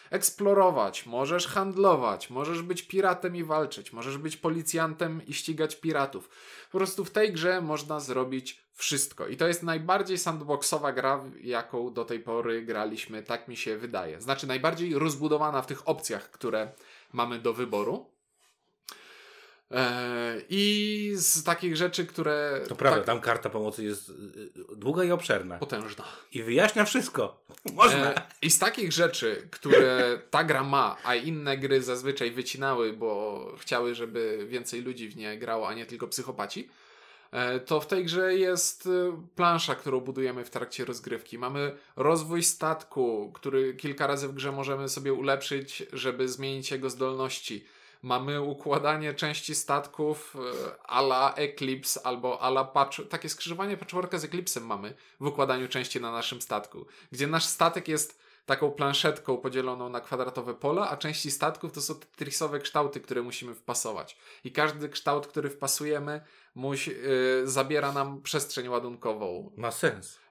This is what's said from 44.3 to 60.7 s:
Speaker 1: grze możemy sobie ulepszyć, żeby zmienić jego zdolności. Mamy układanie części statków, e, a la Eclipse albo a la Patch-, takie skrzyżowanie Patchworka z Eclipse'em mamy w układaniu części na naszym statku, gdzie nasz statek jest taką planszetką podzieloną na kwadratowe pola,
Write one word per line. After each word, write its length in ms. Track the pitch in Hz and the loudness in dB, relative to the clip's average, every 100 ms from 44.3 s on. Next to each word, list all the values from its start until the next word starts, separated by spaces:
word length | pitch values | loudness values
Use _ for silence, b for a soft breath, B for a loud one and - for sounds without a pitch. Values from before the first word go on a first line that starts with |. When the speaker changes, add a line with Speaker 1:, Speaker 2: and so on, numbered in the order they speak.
Speaker 1:
grze 180 | 139 139 | -6 -6
możemy 360 | 139 135 135 135 | -4 -4 -4 -4
sobie 240 | 143 139 | -2 0
ulepszyć, 720 | 131 139 135 - 139 139 - - | 2 2 2 0 -4 -4 -10 -10
żeby 360 | 135 127 123 131 | -4 -2 0 -2
zmienić 420 | 123 135 135 131 | -2 -6 -6 -4
jego 200 | 131 131 | -4 -4
zdolności. 720 | 123 131 131 131 - - 101 B B B B | -2 -2 -2 -4 -4 -8 -10 B B B B
Mamy 400 | 127 123 135 147 | -2 -2 0 -2
układanie 720 | 143 143 147 143 147 156 151 | -4 -4 0 2 2 0 -2
części 400 | 143 156 131 - | -2 -4 -4 -4
statków, 800 | 147 - 143 143 - 151 147 - 135 | -4 0 0 0 -2 0 -2 -6 -10
e, 400 | 123 127 123 - | -6 -6 -8 -10
a 180 | - 131 | -2 2
la 340 | 135 127 135 | 4 6 4
Eclipse 720 | 147 147 - 135 131 - - 127 | 4 -2 -2 -2 -2 -2 -2 -2
albo 340 | 123 127 117 | -2 -2 0
a 80 | 127 | 2
la 160 | 135 | 2
Patch-, 440 | 135 143 139 - - | 4 4 2 0 -6
takie 200 | 165 151 | -6 -6
skrzyżowanie 480 | - 165 170 202 190 | -6 -6 -4 -4 -6
Patchworka 420 | - 180 180 175 | -4 -4 -2 -2
z 60 | |
Eclipse'em 360 | 151 175 175 120 | -4 -4 -4 -4
mamy 320 | 117 101 104 b b b | -4 -6 -6 b b b
w 60 | 139 | -2
układaniu 420 | 143 135 127 123 | 2 2 2 -2
części 320 | 131 123 120 | -4 -4 -4
na 120 | 117 | -4
naszym 280 | 117 113 120 | -4 -4 -6
statku, 440 | - 104 - 110 B B B | -4 -4 -4 -12 B B B
gdzie 140 | 131 143 | -2 0
nasz 180 | 165 | 2
statek 440 | - - 165 175 - | 2 4 4 2 0
jest 320 | 151 - b b b - | -2 -2 b b b -2
taką 240 | 135 147 | 2 2
planszetką 640 | 143 139 - 156 139 - 123 | 2 2 4 2 2 0 -2
podzieloną 520 | 127 131 127 123 123 | 0 -2 -2 -4 -6
na 120 | 123 | -8
kwadratowe 540 | - 127 127 127 120 | -4 -4 -2 -4 -6
pola, 360 | 120 143 | -2 0